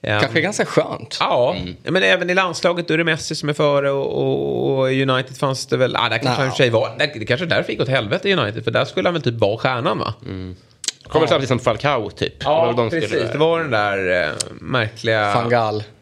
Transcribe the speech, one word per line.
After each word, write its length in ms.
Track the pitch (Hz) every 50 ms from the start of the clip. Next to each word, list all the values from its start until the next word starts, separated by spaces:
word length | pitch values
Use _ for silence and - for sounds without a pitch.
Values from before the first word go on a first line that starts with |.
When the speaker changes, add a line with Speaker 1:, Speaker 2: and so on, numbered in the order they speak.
Speaker 1:
Ehm, 180 | - 117 104 104
Speaker 2:
Kanske 200 | 107 131 113 165
ganska 240 | 151 185 208 - 208
skönt. 520 | - - 160 139 - - - - - - -
Speaker 1:
ja, 340 | 160 233 190 135 120 135 175
Speaker 3:
Mm. 220 | 185 90 87 90 -
Speaker 1:
men 200 | - - 156 185
även 280 | 196 190 190 180 180 175
i 40 | 180
landslaget, 540 | 190 190 180 165 - - 185 180 175 165 -
då 60 | 160
är 40 | 160
det 60 | 170
Messi 300 | 165 160 151 - - 160
som 140 | - - 147
är 40 |
före 380 | 143 - 160 147 143 143 139 139
och, 220 | 139 139 139 135
och, 680 | - 135 135 135 135 139 139 139 135 120 131 135 139 135
och 80 | 131 131
United 480 | 131 131 135 135 131 127 127 131 131
fanns 300 | - - 135 131 127 -
det 100 | - 135
väl... 200 | 127 127 120 120
Ah, 120 | 107 117 117
där 100 | 110 120
kanske 100 | 123 131
Speaker 2:
Nej. 80 | 123
Speaker 1:
han 100 | 120 139
i 20 | 131
och 40 |
för 100 | - -
sig 80 | 139 123
var, 240 | 113 110 131 - - -
där, 120 | 151 143 -
det 100 | 113 104
kanske 200 | - 120 135 185
därför 260 | 165 98 110 170 -
gick 80 | - -
åt 80 | 139 117
helvete 400 | 131 131 113 101 131 196 - 202
i 60 | 196
United, 300 | 170 120 101 113 117 110
för 60 | -
där 140 | 117 107 131
skulle 240 | - - 185 185 190
han 60 | 175
väl 80 | 160
typ 120 | - 123 117
vara 240 | 113 110 98 107 110
stjärnan, 400 | - 131 131 120 123 175 214 156
va? 160 | - - 104 - -
Speaker 3:
Mm. 300 | - 95 95 92 92 92 - _ _ _ _ - - - _ _
Kom 140 | - - 151
väl 60 | 160
Speaker 1:
Ja. 20 | 143
Speaker 3:
samtidigt 200 | 170 147 135 123
som 100 | 127 113
Falcao, 520 | - 127 113 104 - 143 143 120 107 92
typ. 240 | - - - - - - -
Speaker 1:
Ja, 60 | 135
Speaker 3:
Det 60 | -
var 100 | 160 -
väl 100 | 120 120
de 140 | 120 117 110
Speaker 1:
precis. 200 | - 165 127 104
Speaker 3:
skulle 220 | 113 - 120 -
Speaker 1:
Det 60 | - 143
var 220 | 156 165 165 165
den 100 | 165 147
där, 520 | 120 107 104 104 101 98 95 90 90 90
eh, 60 | 80 76 - - - - - -
märkliga 760 | - 82 131 127 110 107 - - - 113 110 110 104 104 101
Speaker 2:
Van 140 | 113 117 120
Gaal. 320 | 120 117 113 107 107 107 104 - - _